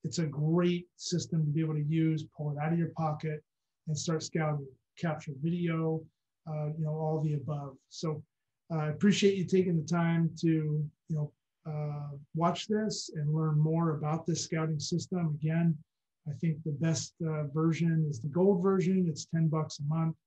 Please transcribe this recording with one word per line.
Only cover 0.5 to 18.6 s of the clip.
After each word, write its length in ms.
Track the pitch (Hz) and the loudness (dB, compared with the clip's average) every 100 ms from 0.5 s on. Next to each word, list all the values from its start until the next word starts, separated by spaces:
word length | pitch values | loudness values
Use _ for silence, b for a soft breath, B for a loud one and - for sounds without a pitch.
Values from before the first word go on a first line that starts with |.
| 170 175 175 - _ | 2 2 0 -6 _
system 480 | - 170 - 160 | -4 -4 0 0
to 60 | 151 | 2
be 100 | 151 | 0
able 140 | 160 | 0
to 100 | 151 | 0
use, 400 | 147 160 160 156 - - | 0 2 2 0 -4 -6
pull 160 | 147 | -6
it 60 | 143 | -2
out 140 | 156 | 0
of 60 | 170 | 0
your 120 | 160 | 0
pocket 520 | - 160 151 160 151 _ _ _ _ - | -2 -2 -2 -6 -6 _ _ _ _ -6
and 100 | 151 | -4
start 240 | - 160 | -2 -2
scouting, 440 | - 170 156 147 139 - _ - | -2 -2 0 -2 -6 -16 _ -6
capture 340 | 165 156 - 131 | -4 -4 -6 -4
video, 580 | 160 175 170 165 160 160 160 _ _ _ 160 | -2 0 0 0 0 -2 -6 _ _ _ -10
uh, 180 | 156 151 156 | -6 -4 -4
you 80 | |
know, 80 | 151 | -4
all 280 | 156 156 156 | -2 -2 0
the 120 | 151 | 0
above. 420 | 143 120 147 139 131 _ | -2 -4 -6 -6 -14 _
So, 340 | - 165 151 - _ _ _ _ | -8 -6 -6 -10 _ _ _ _
uh, 60 | 165 | -2
I 100 | 151 | -2
appreciate 480 | 151 208 - 196 196 | 4 4 6 4 4
you 80 | |
taking 320 | 170 190 185 165 | 2 2 4 0
the 100 | 147 | 2
time 440 | 170 170 165 165 - | 2 2 4 2 2
to, 80 | 165 160 151 151 151 _ _ | 2 2 2 -2 -2 _ _
you 80 | 156 | -4
know, 160 | 147 _ _ _ 156 | -4 _ _ _ -10
uh, 500 | 151 151 147 147 143 - | -6 -6 -6 -10 -12 -8
watch 340 | 160 170 - - | 0 0 0 -2
this 420 | 214 214 - - | 0 0 -4 -8
and 200 | 160 147 | -2 0
learn 240 | 156 156 151 | 2 2 4
more 380 | 156 165 165 143 | 4 4 2 0
about 300 | 151 165 165 | -2 -2 -2
this 180 | 160 | -2
scouting 340 | - 165 160 151 | -2 -2 -2 -2
system. 600 | - 170 - 180 165 151 | -2 -4 -2 -2 -2 0
Again, 360 | 156 165 170 151 - _ _ _ 156 | 0 2 2 0 -8 _ _ _ -10
I 40 | |
think 300 | 127 165 151 | -2 -2 0
the 100 | 160 | -4
best, 420 | 139 165 156 - _ 165 | -2 0 0 -4 _ -4
uh, 180 | 156 | -2
version 640 | 143 147 165 160 170 160 156 | -2 2 2 4 2 2 0
is 120 | 113 | -2
the 80 | 143 | -4
gold 340 | 170 190 190 | 4 4 6